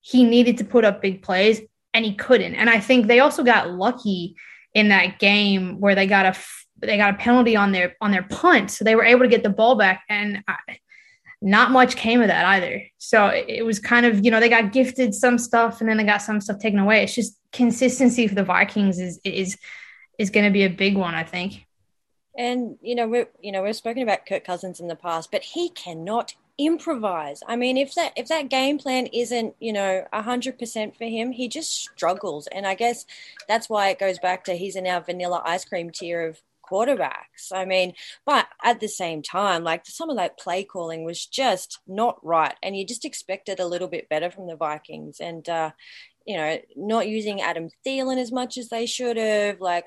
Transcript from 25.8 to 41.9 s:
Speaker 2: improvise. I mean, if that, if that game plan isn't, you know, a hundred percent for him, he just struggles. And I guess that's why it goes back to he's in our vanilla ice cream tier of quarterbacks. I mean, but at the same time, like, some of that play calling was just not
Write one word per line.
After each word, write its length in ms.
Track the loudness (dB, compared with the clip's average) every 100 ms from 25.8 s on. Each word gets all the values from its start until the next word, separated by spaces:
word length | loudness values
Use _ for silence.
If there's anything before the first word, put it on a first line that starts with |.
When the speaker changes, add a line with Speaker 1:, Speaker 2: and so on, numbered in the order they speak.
| -14 -12 -6 -6 -6 -14 _ -4
Speaker 2:
improvise. 840 | -2 -2 -4 -4 -4 -4 -8 -12 -8
I 100 | -4
mean, 200 | -2 -2
if 180 | -2
that, 180 | -2 -4 -6
if 120 | -6
that 200 | -4 -2
game 300 | -2 0 -2
plan 280 | -4 -4 -4
isn't, 480 | -4 -4 -4 -6 -8
you 140 | -6
know, 340 | -4 -2 -2 -4
a 100 | -8
hundred 360 | -4 -4 -6 -10
percent 380 | -10 -8 -10 -10
for 80 |
him, 280 | -8 -6 -6
he 160 | -6 -8
just 240 | -8 -8
struggles. 760 | -10 -10 -4 -4 -4 -6 -10 -12
And 180 | -8 -6
I 80 |
guess 320 | -2 -4 -4 -14 -20 -20 -20 -4
that's 200 | -4 -2
why 200 | -2 0
it 100 | 0
goes 200 | -4 -2
back 260 | -4 -4
to 100 | -6
he's 220 | -6 -6 -6
in 100 | -4
our 140 | -4
vanilla 420 | -6 -8 -4 -4
ice 200 | -4 -6
cream 260 | -6 -10 -10
tier 360 | -12 -8 -6 -6
of 140 | -10 _ _
quarterbacks. 880 | -8 -2 -2 -2 -4 -8 -16 -20 -12
I 120 | -8
mean, 300 | -2 0 -2 -6 -20 -12
but 220 | 0 0 0 _
at 180 | 0 0
the 80 | -4
same 320 | -6 -8 -8
time, 440 | -6 -2 0 0
like, 200 | -2 -6
some 260 | -8 -12 -8
of 60 | -4
that 220 | -6 -8
play 260 | -8 -8
calling 400 | -8 -10 -10 -10
was 220 | -10 -12 -10
just 540 | -4 -2 -2 -6 -18
not 380 | -12